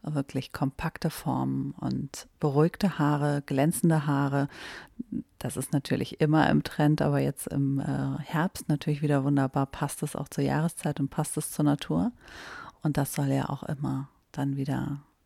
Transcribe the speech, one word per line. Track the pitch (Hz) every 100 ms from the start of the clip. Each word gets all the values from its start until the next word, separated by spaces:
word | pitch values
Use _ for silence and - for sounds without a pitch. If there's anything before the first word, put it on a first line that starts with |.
Wirklich | 151 151 - 131 -
kompakte | - 139 - 160 - 160
Formen | - 143 131 135 135 139 -
und | 131 131 143 - - _
beruhigte | 151 139 165 - 190 -
Haare, | 147 147 147 143 -
glänzende | 135 151 - 175 156 143
Haare. | 139 139 139 139 - - - - - - - - _
Das | 127 -
ist | 135
natürlich | 143 - - - -
immer | 151 156 -
im | -
Trend, | - - 147 151
aber | 151 143
jetzt | 139 - -
im, | 139 139 135
äh, | 147 135 135 143
Herbst | - 156 180 - -
natürlich | 147 - 143
wieder | 151 139 139
wunderbar. | 139 135 143 135
Passt | - 143 -
es | 151 -
auch | 147
zur | - 139
Jahreszeit | 139 165 - 151 147
und | 139
passt | - 151 -
es | -
zur | - 147
Natur. | 143 - 160 214 - - - - - - -
Und | 156 143
das | 139
soll | - 139
ja | 135 -
auch | 139
immer | - 139 139 135 139 _ _
dann | - 139 139
wieder | 139 131 139 143 - _